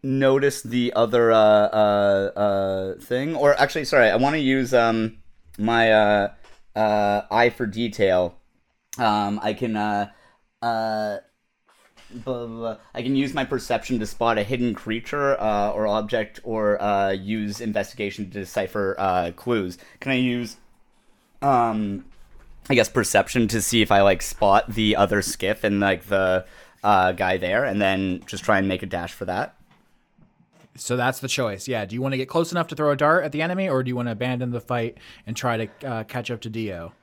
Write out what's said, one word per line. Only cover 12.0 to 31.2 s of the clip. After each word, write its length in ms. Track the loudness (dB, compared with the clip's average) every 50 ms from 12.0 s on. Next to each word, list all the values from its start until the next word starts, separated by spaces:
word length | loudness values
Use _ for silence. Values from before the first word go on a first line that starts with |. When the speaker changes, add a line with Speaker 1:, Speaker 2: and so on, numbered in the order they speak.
| -20 -20
Speaker 1:
blah, 360 | -18 -12 -8 -8 -8 -8 -8
blah, 0 |
blah. 300 | -10 -10 -8 -8 -8 -10 -10 _ _ -12
I 80 | -8
can 120 | -4 0 0
use 200 | 0 0 0 -2
my 100 | -4 -4
perception 540 | -2 -4 -6 -2 -2 -4 -4 -2 -4 -4 -4
to 80 | -4
spot 320 | -6 -4 -2 0 2 2 0
a 40 |
hidden 320 | 0 -2 -2 -2 -2 -2 -4
creature, 640 | -6 -6 -8 -8 -6 -6 -6 -4 -2 0 0 0 0
uh, 300 | 0 -2 0 0 0 0
or 160 | -2 -2 -2
object, 540 | 0 0 -2 -2 -2 -4 -4 -4 -6 -10 -16 -10
or, 360 | -8 -4 -2 0 0 0 0
uh, 280 | 0 0 2 2 2 0
use 500 | -2 -4 -4 -4 -4 -2 -2 -4 -6 -6
investigation 680 | -6 -2 -2 -2 -4 -4 -6 -6 -6 -6 -6 -8 -10 -8
to 100 | -8 -10
decipher, 540 | -10 -6 -4 -4 -4 -4 -4 -2 -2 -2 -2 -2
uh, 340 | 0 0 0 0 -2 -2 -6
clues. 400 | -8 -4 -2 -2 -2 -2 -4 -8 -12 -20 -20 -20 _
Can 120 | -6 -2
I 40 | -2
use, 400 | 0 0 0 -2 -2 -4 -8 -10 -18 -20 _ _ _ _ _ _ _ _ _ _ _ _ _ _ -4
um, 640 | 0 2 2 2 2 0 0 -2 -4 -4 -6 -8 -10 -16 -20 -20 -20 -20 -20 -20 -20 -20 -20 -20 -4 0
I 40 | 2
guess 140 | 2 2 2
perception 600 | 2 -2 0 2 2 2 2 2 2 0 2 2
to 120 | 0 -2
see 220 | -2 2 2 2
if 100 | 4 6
I, 80 | 6 6
like, 220 | 6 6 4 2
spot 460 | -2 -10 -4 0 4 4 6 4 4 0
the 260 | -2 0 2 2 4
other 240 | 4 2 2 2 0
skiff 420 | -2 -2 -6 -4 -2 -4 -2 0
and, 160 | -2 -2 0 2
like, 260 | 2 0 0 -2 -2
the, 400 | -2 0 0 2 2 2 0 -2 -6 -20 -20 -20 -20 _ _
uh, 300 | 0 2 4 4 4 2
guy 240 | 0 0 -2 -2 0
there, 280 | -2 -2 0 0 0 0
and 160 | 0 -2 0
then 400 | 0 0 0 0 -2 -4 -4 -6 -8
just 180 | -12 -14 -8 0
try 140 | 0 2 2
and 80 | 2
make 160 | 0 -2 -4
a 40 | -6
dash 260 | -6 -6 -6 -8 -8
for 140 | -10 -10 -8
that? 280 | -6 -4 -4 -6 -6 _ _ -20 _ _ _ _ _ _ _ _ _ _ _ _ _ _ _ _ _ _ _ _ _ _ -14
Speaker 2:
So 180 | -6 -4 -4
that's 220 | 0 0 -2 -2 -4